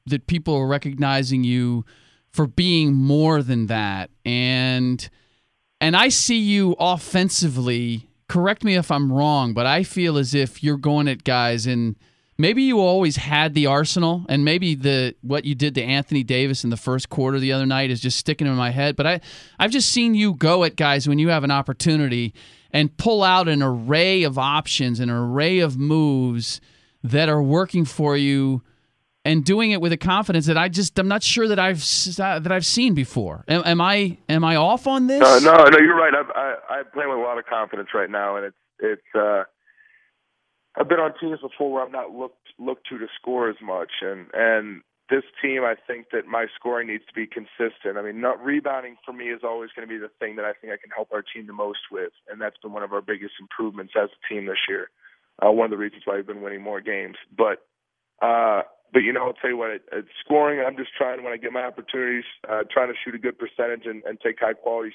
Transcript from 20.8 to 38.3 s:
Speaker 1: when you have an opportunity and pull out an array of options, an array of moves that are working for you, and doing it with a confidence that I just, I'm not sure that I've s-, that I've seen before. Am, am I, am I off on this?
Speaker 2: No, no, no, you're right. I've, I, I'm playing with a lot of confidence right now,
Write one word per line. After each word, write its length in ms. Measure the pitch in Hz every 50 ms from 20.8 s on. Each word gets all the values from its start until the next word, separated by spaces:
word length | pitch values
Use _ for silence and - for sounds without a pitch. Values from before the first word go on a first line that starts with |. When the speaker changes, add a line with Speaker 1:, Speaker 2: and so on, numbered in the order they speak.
| 156 143 139 139 127 147
Speaker 1:
when 80 | 143
you 120 | 147 156 170
have 140 | 165 156 139
an 80 | 139
opportunity 840 | 139 139 139 - 127 - - 170 156 151 147 131 120 120 120 110 - - - - - _ _ _
and 240 | - 147 151 147 -
pull 260 | - - 226 226 208 196
out 240 | 185 185 185 185
an 160 | 165 151 143 139
array 580 | 131 127 120 113 123 147 160 175 190 190 190
of 160 | 170 147 127
options, 640 | 135 131 139 143 156 156 - - - 135 127 120 113
an 100 | 127 120
array 500 | 120 120 120 120 123 139 151 170 185 185
of 180 | 170 151 131 127
moves 840 | 139 147 156 160 156 147 139 131 127 123 117 117 113 - - - - _ _ _ _ _ _ _ -
that 240 | 120 123 147 160
are 140 | 156 151 151
working 440 | 143 135 147 175 190 - - 180 160
for 300 | 131 - - 156 147 143
you, 460 | 143 143 139 139 139 135 135 135 127 - _ _ _ _ _ _ _ _ _ _ _ _
and 220 | 151 160 160 139
doing 240 | 160 196 214 226 214
it 100 | 208 185
with 120 | 165 170
a 60 | 165
confidence 500 | 160 - 185 185 202 214 - 175 160 147
that 100 | 156 156
I 100 | 165 170
just, 300 | 185 165 190 196 156 -
I'm 100 | 196 185
not 140 | 196 202 214
sure 260 | - - - 233 226
that 120 | 220 208 190
I've 180 | 185 190 185
s-, 380 | 151 139 - - - - 185 170
that 360 | 185 190 196 180 156 156 175
I've 140 | 185 160 160
seen 300 | - - 233 247 254 180
before. 500 | 143 131 - - 123 101 85 76 - -
Am, 140 | - 156 175 -
am 140 | 170 170 170
I, 380 | 175 185 202 208 202 180 175 - _
am 160 | - 151 160 165
I 120 | 160 165
off 320 | 156 156 180 233 247 -
on 180 | 269 269 269 254
this? 140 | 254 269 285
Speaker 2:
No, 180 | - - -
no, 260 | 127 - 156 165 165 151
no, 120 | 143 151
you're 180 | 156 156 160 175
right. 180 | 165 160 156 139
I've, 160 | 143 147 - -
I, 220 | 120 135 135 120 - - - 123
I'm 120 | 139 139 139
playing 180 | - 139 147 139
with 100 | 135 120
a 20 |
lot 160 | 117 120 120
of 80 | 117 113
confidence 440 | - 120 113 107 98 - 101 98 - -
right 160 | 107 98 90
now, 280 | 104 101 101 101